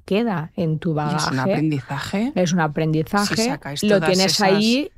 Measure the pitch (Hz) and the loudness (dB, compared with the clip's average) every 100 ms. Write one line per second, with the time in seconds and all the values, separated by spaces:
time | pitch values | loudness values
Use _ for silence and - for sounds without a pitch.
0 | - 196 240 170 160 - 165 156 170 147 | -2 0 0 -2 -4 -4 -2 -2 -2 -2
1 | 147 151 151 131 135 151 156 143 - 139 | 0 -2 0 0 0 0 0 -2 -4 -8
2 | - 196 240 190 175 180 156 147 156 156 | -4 -2 -2 0 0 2 0 0 0 0
3 | 156 202 202 180 233 147 139 147 208 196 | 0 0 0 0 -2 -4 -8 -4 2 2
4 | 160 185 190 - 190 202 220 254 302 | 4 2 2 2 2 4 2 2 -2